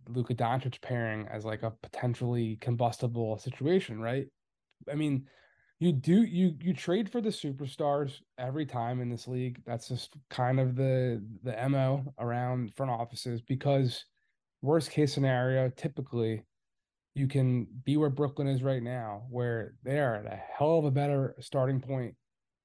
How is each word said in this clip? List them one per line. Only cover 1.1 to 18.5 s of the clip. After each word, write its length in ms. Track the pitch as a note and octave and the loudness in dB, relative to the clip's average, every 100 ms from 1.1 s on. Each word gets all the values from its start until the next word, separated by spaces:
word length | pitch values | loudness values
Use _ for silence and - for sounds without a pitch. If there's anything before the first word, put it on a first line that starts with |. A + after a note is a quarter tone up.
| G#2+ G#2 | -2 -4
as, 160 | G#2+ | -6
like, 180 | A2 G#2+ | -6 -4
a 120 | A2+ - | -4 -6
potentially 760 | - - B2 A#2 A#2+ A#2+ A2+ G#2+ | -12 -4 -2 0 0 0 0 -2
combustible 800 | - A#2 A#2+ - B2 A#2 A2 G#2+ | -2 2 0 0 -2 0 -2 -2
situation, 600 | A#2+ - C#3 F#3 D3+ A2 | -6 -4 2 2 0 -6
right? 260 | A2+ C3+ - _ _ _ _ _ - | -4 -4 -6 _ _ _ _ _ -6
I 40 | |
mean, 320 | D3 D3+ C3+ C#3 _ _ _ _ _ | -2 0 0 -4 _ _ _ _ _
you 120 | F3 | 2
do, 320 | C#3 D#3+ G3 | 4 6 6
you, 320 | A3+ F3 F#3 D3 | 6 4 2 2
you 140 | F3 | -2
trade 380 | C#3 - F#3+ A3 | -2 0 0 0
for 80 | A#3+ | -2
the 80 | G#3+ | -2
superstars 920 | - D3 C3+ C3+ - D3 C#3+ C#3+ - _ - | -2 -6 -6 -8 -2 0 2 0 -6 _ -8
every 300 | B2+ D3 C#3 | -4 -4 -4
time 340 | A#2+ A#2 B2+ | -2 -2 -2
in 100 | A#2+ | -4
this 180 | A#2 B2 | -6 -6
league. 340 | B2+ B2+ B2 | -4 -4 -6
That's 220 | - A#2 - | -8 -8 -6
just 300 | B2 - D3 - | -8 -8 -16 -10
kind 300 | - B2 C3 | -2 2 4
of 160 | C3 | 2
the, 480 | B2 C3+ C3 B2+ A2+ G#2+ G2 | 2 2 2 2 -2 -6 -8
the 120 | B2 A2 | -8 -2
M 200 | C3+ C#3 | 0 2
O 260 | C3 C3+ C3+ - | 2 0 -2 -6
around 560 | A#2+ A#2+ B2 B2+ A2+ | -2 -2 -2 -2 -4
front 160 | - C3+ | -4 -4
offices, 520 | A#2 A#2 A2+ B2+ A#2 | -2 -4 -6 -6 -6
because 640 | - C3+ C#3 C#3 B2 - - _ _ _ _ _ | -2 0 2 4 2 0 -12 _ _ _ _ _
worst 300 | C3+ D#3+ C3+ | 2 2 2
case 220 | - D3 | 2 2
scenario, 560 | C#3 C3+ B2+ B2+ C3 B2+ | 4 2 4 2 2 2
typically, 720 | - D3 C#3 B2+ A#2+ A2 G#2+ - _ _ _ _ _ _ | -2 -6 -6 -4 0 0 -2 -6 _ _ _ _ _ _
you 140 | C3+ C3+ | -2 0
can 400 | C#3 B2+ B2 A2 B2 | 4 4 2 0 -6
be 120 | C3 D3+ | 0 4
where 140 | D3+ | 4
Brooklyn 380 | C3+ C#3+ C#3+ | 2 0 0
is 140 | C#3 | 0